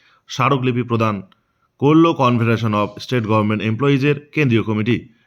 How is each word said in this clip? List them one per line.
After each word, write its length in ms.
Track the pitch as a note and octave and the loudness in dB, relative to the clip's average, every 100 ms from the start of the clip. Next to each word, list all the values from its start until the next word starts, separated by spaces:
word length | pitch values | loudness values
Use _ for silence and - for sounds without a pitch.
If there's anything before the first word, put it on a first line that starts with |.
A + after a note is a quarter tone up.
| _ _ - | _ _ -12
স্মারকলিপি 560 | - - C#3 B2+ B2 | -2 0 0 0 -2
প্রদান 380 | A#2+ A#2 A2+ G2+ - _ _ _ _ - | -2 -2 -2 -4 -10 _ _ _ _ -2
করল 260 | C#3 D#3 E3 | 2 4 4
Confederation 640 | D#3+ B2+ B2 A2+ A2 A2+ | 2 2 2 0 0 0
of 160 | G#2 G2+ - - | -2 -2 -6 -6
State 180 | B2 G#2+ | -4 0
Government 440 | A2 G#2 A2 G#2+ | 0 0 -2 -2
Employees-এর 480 | A2+ C#3+ C#3 C#3+ D3 - | -2 0 0 0 -2 -4
কেন্দ্রীয় 320 | - C#3+ A2+ | -2 0 2
কমিটি। 460 | G2+ G#2+ A2 G#2 - _ | 0 -2 0 -2 -4 _